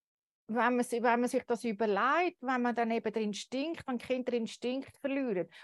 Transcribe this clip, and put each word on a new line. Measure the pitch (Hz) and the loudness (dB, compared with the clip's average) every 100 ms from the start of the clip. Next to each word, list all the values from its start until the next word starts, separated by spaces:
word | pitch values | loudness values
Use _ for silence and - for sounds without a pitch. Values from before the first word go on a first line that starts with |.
| _ _ _ _ - | _ _ _ _ -4
wenn | 233 233 247 | 2 4 4
man | |
si-, | 240 233 | 2 2
wenn | 240 233 | 4 4
man | 247 | 2
sich | 254 | 0
das | - 233 | 0 -2
überlegt, | 233 202 220 196 247 320 359 - | -2 0 2 2 2 2 0 -2
wenn | 254 254 | -2 0
man | 240 | 0
dann | 233 226 | 0 0
eben | 226 220 | 0 -2
den | 226 | -2
Instinkt, | 208 202 - 262 311 330 - | -2 -4 -6 -4 -4 -6 -6
wenn | 240 | -6
Kinder | - 254 247 | -2 -4 0
den | 240 | -2
Instinkt | 226 - 240 269 - - | -2 -6 -4 -4 -6 -6
verlieren, | 269 277 254 185 165 - | -4 -2 0 -2 -4 -8